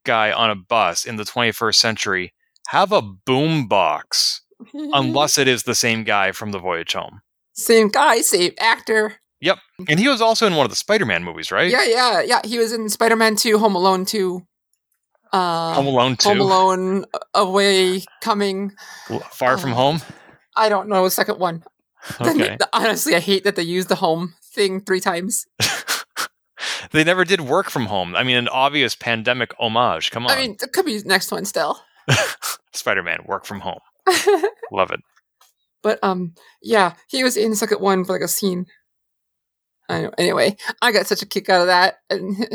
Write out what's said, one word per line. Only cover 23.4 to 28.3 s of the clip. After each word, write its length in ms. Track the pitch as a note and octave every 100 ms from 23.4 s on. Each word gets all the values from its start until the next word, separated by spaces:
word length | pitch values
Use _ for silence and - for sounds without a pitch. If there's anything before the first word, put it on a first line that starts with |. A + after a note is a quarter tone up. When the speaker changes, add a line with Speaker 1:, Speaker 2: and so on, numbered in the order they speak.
| G3+
Speaker 2:
that 100 | G3
they 80 |
used 240 | E3+ F3+ F#3
the 80 | F#3
home 380 | F#3 E3 F3 - -
thing 280 | - G3+ F#3+
three 180 | G3 F#3
times. 460 | G3 E3+ F#3 - - -
Speaker 1:
<laughs> 40 | - - - - - - - _ _ - - - -
They 120 | D#3
never 200 | D#3+ F#3 F3
did 160 | F#3+
Work 280 | C3 E3 F#3+
From 160 | D3 G#2+
Home. 260 | G2+ F2 F2
I 80 |
mean, 120 | B2+